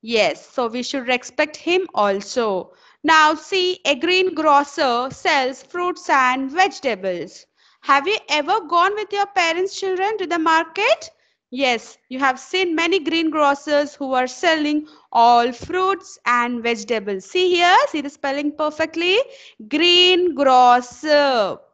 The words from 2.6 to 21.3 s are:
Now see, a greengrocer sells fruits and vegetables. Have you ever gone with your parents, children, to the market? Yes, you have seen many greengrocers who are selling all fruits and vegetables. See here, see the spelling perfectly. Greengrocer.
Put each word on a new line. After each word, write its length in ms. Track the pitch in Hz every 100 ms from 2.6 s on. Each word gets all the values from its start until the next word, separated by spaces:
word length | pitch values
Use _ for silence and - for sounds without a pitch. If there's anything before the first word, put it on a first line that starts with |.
| - _ _ _
Now 320 | 302 320 302
see, 460 | 311 - 381 359 370
a 100 | 269 277
greengrocer 1120 | 320 370 370 302 311 285 285 - 277 240 262
sells 520 | 254 370 294 262 262
fruits 460 | - 359 359 349 -
and 420 | 294 254 254 269
vegetables. 960 | 311 370 - 269 196 190 175 170 - _ _ _ _
Have 240 | - 277 294
you 80 | 427 -
ever 320 | 302 294 427
gone 340 | 311 339 370
with 180 | 415 415
your 140 | 403 403
parents, 520 | 403 339 330 381 -
children, 400 | 381 370 392 440
to 80 | 349
the 120 | 339
market? 720 | 320 320 330 330 440 640 - _ _ _ _
Yes, 460 | 254 269 226 - _ _
you 100 | 262
have 200 | 269 254
seen 360 | - 370 370
many 240 | 320 330 370
greengrocers 960 | 294 330 320 311 285 285 - 294 285
who 180 | - 269
are 140 | 262 254
selling 600 | - 359 320 294 302 302 - _
all 400 | 233 233 240 240
fruits 680 | 247 - 359 370 381 - - -
and 360 | 240 240 240
vegetables. 640 | 233 226 208 226 202 196
See 240 | - 370 370
here, 220 | 349 349 403 571
see 120 | 311
the 100 | 285
spelling 420 | - 277 277 294
perfectly. 680 | 294 302 302 320 320 349 392 554 - - _ 214
Greengrocer. 1900 | 294 349 349 359 370 359 269 277 254 247 247 247 - 311 294 285